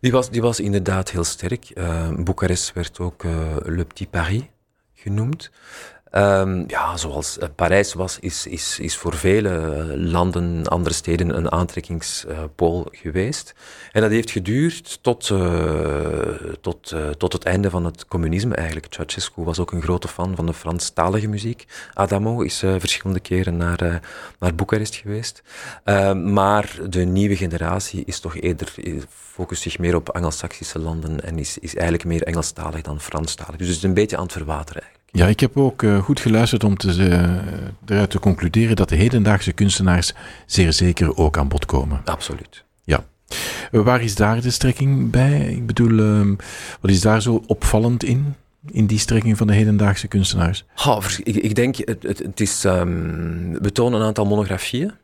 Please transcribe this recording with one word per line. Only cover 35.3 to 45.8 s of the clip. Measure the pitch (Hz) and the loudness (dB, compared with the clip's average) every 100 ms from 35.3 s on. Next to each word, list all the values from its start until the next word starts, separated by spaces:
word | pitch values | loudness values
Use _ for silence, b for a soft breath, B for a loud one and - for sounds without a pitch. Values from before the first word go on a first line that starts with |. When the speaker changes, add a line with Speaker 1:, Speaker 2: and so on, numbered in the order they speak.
| 107 | 6
Speaker 2:
heb | 131 139 | 2 4
ook, | 135 - | 2 2
eh, | 110 101 | 2 4
goed | 95 143 | 2 0
geluisterd | - 110 117 110 | 4 4 4 2
om | 113 95 | 2 2
te, | 98 87 95 | 2 4 4
eh, | 87 87 90 - 80 - - - | 6 4 2 -2 -6 -8 -12 -2
eruit | 104 101 | 2 2
te | 95 | 2
concluderen | 101 90 87 110 113 110 | 2 2 2 2 4 4
dat | 92 | 4
de | 78 | 4
hedendaagse | 110 123 101 101 - | 4 4 4 2 0
kunstenaars | - 98 - 95 87 82 B B B B | 2 2 4 4 4 2 B B B B
zeer | - 85 | 4 4
zeker | 78 90 85 82 - | 4 2 4 2 4
ook | 78 76 | 2 2
aan | 69 | 0
bod | 71 - | 0 0
komen. | 67 71 69 | 0 0 -2
Speaker 1:
Absoluut. | - - - 69 - - _ _ | -4 -6 -6 -10 -12 -20 _ _
Speaker 2:
Ja. | - 73 - _ _ B B B B | -2 -2 -2 _ _ B B B B
Eh, | 117 | 2
waar | 107 123 | 4 4
is | 117 | 0
daar | 98 104 113 | 2 2 2
de | 123 | 0
strekking | - 131 120 139 135 120 | 0 0 2 2 2 2
bij? | 127 135 147 | 2 4 2
Ik | 135 123 117 | 0 -4 -2
bedoel, | 104 | 2